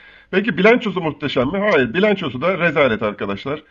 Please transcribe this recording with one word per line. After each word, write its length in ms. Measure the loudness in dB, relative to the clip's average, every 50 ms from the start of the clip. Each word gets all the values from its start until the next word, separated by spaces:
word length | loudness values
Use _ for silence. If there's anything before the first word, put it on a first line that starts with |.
| -20 -20 -20 -20 _ -4
Peki 280 | -2 -2 0 0 0 4
bilançosu 420 | 4 4 4 4 2 -2 -4 -4
muhteşem 480 | -4 -6 -6 -4 -6 -2 0 0 0 0
mi? 100 | 0 -2
Hayır, 360 | 0 2 2 2 2 2 0
bilançosu 460 | 0 2 2 2 0 -2 -6 -6 -2
da 180 | -2 -2 0 0
rezalet 440 | 0 0 2 2 2 2 2 0
arkadaşlar. 600 | -2 -4 -4 -4 -6 -6 -6 -6 -6 -8 -8 -8 -10 _